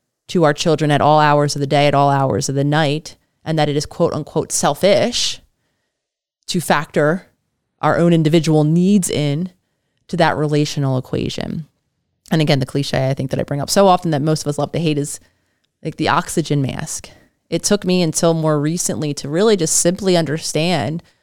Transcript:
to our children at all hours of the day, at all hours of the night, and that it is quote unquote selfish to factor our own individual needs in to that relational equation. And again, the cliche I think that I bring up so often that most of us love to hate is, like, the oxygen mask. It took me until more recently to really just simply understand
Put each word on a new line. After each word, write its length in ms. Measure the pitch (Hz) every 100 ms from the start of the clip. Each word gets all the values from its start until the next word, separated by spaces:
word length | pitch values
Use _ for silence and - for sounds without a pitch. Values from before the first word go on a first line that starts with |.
| _ _ -
to 160 | 185
our 100 | 151
children 360 | 147 175 151 151
at 100 | 143
all 200 | 143 151
hours 360 | 151 147 147 143
of 40 |
the 60 | 139
day, 200 | 147 143
at 80 |
all 160 | 139 143
hours 380 | 139 135 - 143
of 60 |
the 100 | 135
night, 520 | 143 151 151 151 - - _ _
and 140 | - 160
that 100 | 151
it 80 | 143
is 100 | -
quote 260 | - 175
unquote 400 | 147 143 160 -
selfish 880 | - 165 156 185 151 214 - - - _ _ _ _ _ _ _ _ _ _ -
to 140 | 185
factor 640 | - 156 - 170 147 185 - _ _ _ _ _
our 180 | 151 143
own 140 | 170
individual 520 | 165 156 165 151 156
needs 460 | 151 170 180 208 170
in 420 | - 147 143 180 - _ _ _ _ -
to 80 | 170
that 200 | 160 87
relational 640 | 151 147 151 - 135 131
equation. 680 | - 135 - - 50 - 151 _ _ _ _ _ _
And 120 | 165
again, 180 | 151 139
the 60 | 131
cliche 420 | 143 139 135 131
I 60 |
think 160 | 139 135
that 100 | 135
I 40 |
bring 160 | - 143
up 100 | -
so 160 | 202 196
often 240 | 180 170
that 120 | 147
most 200 | 156 156
of 60 | 147
us 100 | 143
love 140 | 143
to 60 | -
hate 200 | 165 147
is, 220 | 147 - _ _ _ _ _ _
like, 140 | 156 147
the 120 | 135
oxygen 520 | 143 - - 147 147
mask. 500 | 131 - - - - - _ _ _
It 140 | 165
took 220 | - 208
me 180 | 180 180
until 320 | 165 - 170
more 260 | 165 156 151
recently 540 | 147 175 - 107 151
to 140 | 139 139
really 280 | 160 226 202
just 200 | 160 -
simply 400 | 175 180 190 170
understand 840 | 156 156 - 151 165 165 113 165 - _